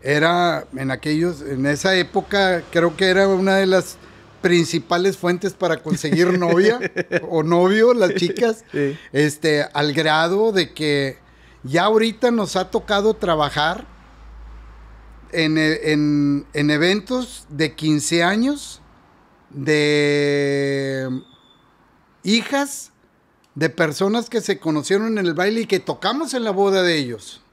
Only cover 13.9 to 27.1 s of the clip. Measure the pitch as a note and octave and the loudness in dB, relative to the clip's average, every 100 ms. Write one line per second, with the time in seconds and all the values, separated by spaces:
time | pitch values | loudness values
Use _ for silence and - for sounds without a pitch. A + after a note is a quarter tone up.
13.9 | - - - - - - - - - - | -20 -20 -20 -20 -20 -20 -20 -20 -20 -20
14.9 | - - - - E3+ D#3 D#3 D#3 D#3 D#3 | -20 -20 -20 -10 -2 0 2 2 0 0
15.9 | D3+ D3+ D3 C#3+ C#3+ C#3+ D3+ D3 D3+ E3+ | 0 2 2 2 -2 -4 -2 0 2 2
16.9 | G3+ G3+ B3+ B3 - - D3 D#3 - D#3 | 0 -2 -6 -6 -14 -16 -4 -4 -2 -2
17.9 | D3+ C#3+ E3+ E3+ G#3 B3+ D4 - - - | 0 0 0 0 0 -2 -4 -10 -18 -20
18.9 | _ _ _ _ _ _ C#3+ C#3 D3+ D3 | _ _ _ _ _ _ -10 0 2 2
19.9 | D3 D3 D3 C#3+ C#3+ C#3 C#3 C#3 C#3 C3+ | 2 2 2 0 0 0 0 -2 -2 -4
20.9 | C3+ C3 B2+ - _ _ _ _ _ _ | -6 -6 -8 -12 _ _ _ _ _ _
21.9 | _ _ _ F3 A3+ - C#4 C#4 - - | _ _ _ -2 -2 0 -4 -4 -8 -16
22.9 | _ _ _ _ _ _ - D#3 - D#3+ | _ _ _ _ _ _ -4 -4 0 -2
23.9 | D3 G3 A3+ A3+ A#3 - F#3 D#3+ D3+ C#3 | 0 -2 -2 -2 -6 -4 -4 -2 -4 0
24.9 | G3 A3 A3 F3+ D#3+ F#3 A3+ A3 F#3+ - | -2 0 -2 -2 0 0 -2 -2 -2 -2
25.9 | D3+ F#3 B3+ D#4 B3+ A3 F#3+ G3 F#3+ F3+ | -4 -4 -4 -4 -4 -4 0 2 2 2
26.9 | D#3+ B2+ | 0 -2